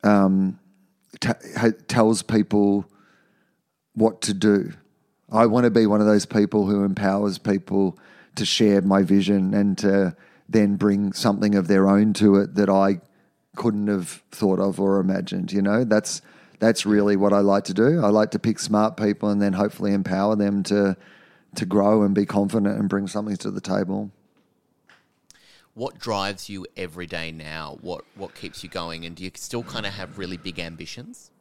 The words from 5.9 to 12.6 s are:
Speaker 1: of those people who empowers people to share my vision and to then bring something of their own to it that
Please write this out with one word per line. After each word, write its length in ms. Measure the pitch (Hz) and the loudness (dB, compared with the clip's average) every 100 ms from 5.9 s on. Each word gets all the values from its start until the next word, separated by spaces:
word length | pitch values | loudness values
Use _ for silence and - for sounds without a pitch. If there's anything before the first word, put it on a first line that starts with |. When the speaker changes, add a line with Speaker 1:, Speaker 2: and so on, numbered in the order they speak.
| 107 | 4
Speaker 1:
of 60 | 107 | 4
those 200 | 104 - | 4 2
people 400 | 107 104 107 98 | 0 0 0 0
who 180 | 101 | 0
empowers 540 | 101 95 101 98 104 90 | 0 -2 -2 0 -2 -4
people 600 | 110 98 - 98 95 - - - _ | -2 -2 0 0 0 -4 -20 -20 _
to 100 | - | -6
share 380 | 104 - 107 98 | -4 2 4 4
my 200 | 95 98 | 4 2
vision 500 | 90 98 92 101 95 | 4 2 4 0 0
and 220 | 101 101 92 | 0 0 0
to 360 | 101 98 92 - _ _ - | 0 2 0 -4 _ _ -2
then 280 | 110 104 101 | 0 2 2
bring 360 | 104 98 101 | 0 0 -2
something 420 | - - 101 104 | -2 -2 0 0
of 140 | 101 85 | 0 2
their 200 | 98 98 | 2 4
own 240 | 101 107 | 4 2
to 220 | 98 104 98 | 4 4 4
it 180 | 98 | 2
that 140 | - | -2